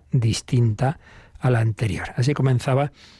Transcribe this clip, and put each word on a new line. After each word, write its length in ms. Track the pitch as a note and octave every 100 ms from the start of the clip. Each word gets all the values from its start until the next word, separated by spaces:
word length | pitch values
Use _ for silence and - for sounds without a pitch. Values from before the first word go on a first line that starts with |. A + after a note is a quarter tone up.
| -
distinta 920 | C3+ A2+ - - B2+ A#2 G#2 B2+ - - - - -
a 120 | C3+
la 100 | A#2+
anterior. 540 | A2+ G#2 G#2+ D#2+ - -
Así 180 | B2+
comenzaba 600 | D3 C3+ B2 - C3 C#3+ - - -